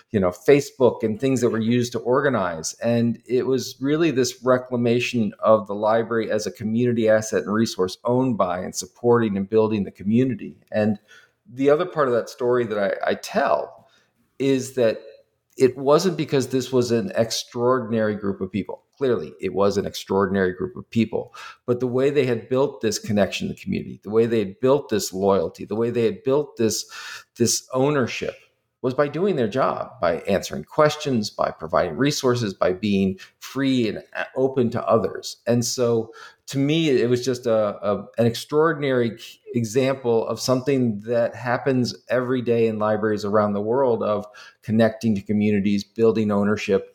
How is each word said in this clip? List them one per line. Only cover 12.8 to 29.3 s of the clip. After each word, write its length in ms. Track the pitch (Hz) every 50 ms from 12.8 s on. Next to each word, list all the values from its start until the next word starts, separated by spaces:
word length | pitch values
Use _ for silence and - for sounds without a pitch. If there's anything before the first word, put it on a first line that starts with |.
| 98 95 - - - -
I 20 | 101
tell 720 | - - - - 202 139 - 76 71 - - - - - _ _ _ _ _ _ _ _ _ _ -
is 340 | 135 135 135 127 117 - -
that 240 | 127 117 110 107 - - - - - _ _ _ _ _ _ -
it 200 | - 131 127 -
wasn't 400 | 139 131 139 147 165 185 185 160
because 300 | 151 147 - 147 135 120
this 240 | - 131 131 120 -
was 200 | 131 123 120 110
an 200 | 113 113 98 98 -
extraordinary 1000 | 110 113 - - - - - - 120 120 127 127 123 110 - 117 110 110 107 104
group 260 | 98 101 98 95 -
of 100 | 98 92
people. 320 | - 98 90 - - - _ _ _
Clearly, 360 | - 139 127 113 87 78 - - -
it 120 | 92 92 -
was 240 | 95 101 101 98
an 80 | 101 90
extraordinary 680 | 85 - - - - 98 98 101 90 98 98 92 90 92
group 220 | - - - -
of 140 | - - -
people. 440 | - 117 107 - - - - - - - - - - _ -
But 140 | 123 120 123
the 80 | 127
way 220 | 123 120 131 139 147
they 160 | 143 147 131
had 240 | 131 117 110 - -
built 320 | 127 131 143 147 - -
this 180 | 113 107 98 -
connection 480 | - - 104 104 95 92 - - 92
to 60 | - -
the 60 | -
community, 400 | - 98 92 82 - 64 - - -
the 80 | 98
way 160 | 107 113 117
they 120 | 113 117 110
had 200 | 101 92 98 -
built 300 | 127 127 143 147 - -
this 220 | 107 98 - -
loyalty, 540 | 95 95 98 98 98 92 82 92 - - -
the 100 | - 104
way 140 | 113 117 120
they 160 | 110 120 113
had 180 | 107 95 - -
built 340 | 131 135 151 147 - -
this, 280 | - 113 107 - - - - - - - - - - - _ _
this 300 | - 117 110 - - - - 131
ownership 640 | 131 135 147 151 135 113 107 - - - - - - _ _ _ _ _ _ _ -
was 120 | - 135 123
by 140 | 147 147
doing 280 | 143 143 160 196 208